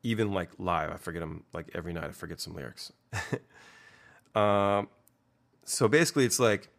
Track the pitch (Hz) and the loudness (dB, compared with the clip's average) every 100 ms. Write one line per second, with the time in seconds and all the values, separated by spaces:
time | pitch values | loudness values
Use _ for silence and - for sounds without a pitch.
0 | 120 110 104 98 87 - 90 85 78 82 | -2 0 0 0 -4 -4 0 0 0 -6
1 | - 82 80 78 - 85 82 87 85 85 | -8 -6 -8 -10 -12 -12 -10 -8 -6 -8
2 | 78 - 82 85 - 85 64 - - _ | -8 -10 -14 -12 -12 -12 -14 -14 -18 _
3 | _ 104 - 135 _ - - - - - | _ -10 -6 -8 _ -20 -20 -20 -20 -20
4 | - - _ 107 104 101 101 101 101 _ | -20 -20 _ 2 4 4 4 2 -2 _
5 | _ _ _ _ _ _ - - - 151 | _ _ _ _ _ _ -8 2 4 4
6 | 160 147 123 - 117 101 - | 4 4 2 4 4 2 -4